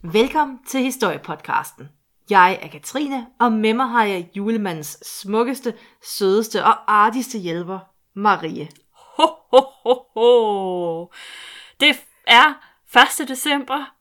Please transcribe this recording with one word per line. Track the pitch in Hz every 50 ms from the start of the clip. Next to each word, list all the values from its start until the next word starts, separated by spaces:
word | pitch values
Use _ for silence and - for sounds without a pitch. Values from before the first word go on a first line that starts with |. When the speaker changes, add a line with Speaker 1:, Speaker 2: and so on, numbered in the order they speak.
| - 170 160
Speaker 1:
Velkommen | 214 233 269 - 311 302 269 262 240 _ -
til | - 269 247
Historiepodcasten. | 269 254 - - 190 156 156 - - 160 - - - - - - - - _ - 143 _ _ _ _ _ _ _ _
Jeg | 208 190 180 180 190 - -
er | 156
Katrine, | - 151 _ - - 262 302 277 277 262 254 247 _ _
og | 240 240 226
med | 220 214 220 226
mig | 240 262 254
har | 233 240 220
jeg | 208 196 185 175 175 _
julemandens | 196 202 214 226 226 208 196 170 160 151 147 - - -
smukkeste, | - - - - 190 202 220 233 240 277 269 - 247 220 - _ _ _ _ _
sødeste | - - - 208 190 190 214 226 220 - 208 -
og | - - - - - 214
artigste | 208 208 226 220 262 240 - - 226
hjælper, | 180 175 165 170 175 170 190 190 180 _ _ _ _ _ _
Marie. | 196 202 208 196 170 165 160 - - 147 156 _ _ _ _ _
Speaker 2:
Ho, | _ _ _ _ - 311 320 - - _ _
ho, | - 254 262 - _ _ _
ho, | 226 247 247 - _ _
ho. | 220 226 240 247 240 226 214 202 196 190 185 180 180 175 170 165 165 175 180 _ - - - - - - - - - - - _ _
Det | 277 302 285 285 - _ _ _ _
er | - 233 233 269 302 277 - - _ _ _ _
første | _ - 247 262 277 - - 311
december | 247 262 254 - 302 285 285 262 - 262 285 277 - _ _